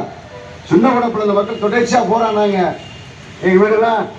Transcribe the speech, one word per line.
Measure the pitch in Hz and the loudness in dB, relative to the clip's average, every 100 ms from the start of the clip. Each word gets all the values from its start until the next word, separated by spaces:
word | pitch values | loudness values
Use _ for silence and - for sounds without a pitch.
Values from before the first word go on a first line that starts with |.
| - - - - - - - | -4 -12 -18 -18 -18 -14 0
சின்ன | 180 247 240 | 2 4 2
உடம்புல | 240 208 208 | 0 0 0
இந்த | 202 | 0
மக்கள் | 202 226 | 0 -2
தொடர்ச்சியா | 208 233 233 240 190 | 0 0 2 2 2
போராடினாங்க, | 226 226 208 208 190 170 - - - - - - - | 0 0 0 0 0 -2 -4 -14 -18 -20 -20 -20 -4
எங்க | 180 185 | 2 4
வீடெல்லாம் | 214 220 226 220 190 | 4 4 2 0 -4